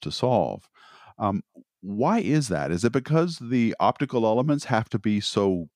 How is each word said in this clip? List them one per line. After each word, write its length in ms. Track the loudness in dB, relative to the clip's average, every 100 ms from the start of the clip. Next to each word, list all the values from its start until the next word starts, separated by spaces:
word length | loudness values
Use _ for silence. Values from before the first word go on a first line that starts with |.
to 100 | -6
solve. 580 | -2 0 2 0 -4 _ _ -20 -20 -18 -6
Um, 260 | -2 -2 -6 -20 -20 _
why 380 | -8 -2 0 0
is 300 | 0 0 0
that? 240 | -2 -2
Is 120 | -2
it 80 | -2
because 460 | -2 0 2 0 -4
the 380 | -2 0 0 2
optical 480 | 0 0 -2 0 2
elements 380 | 2 2 0
have 240 | 0 0 0
to 100 | -2
be 220 | 0 0
so 480 | 0 2 2 0 -4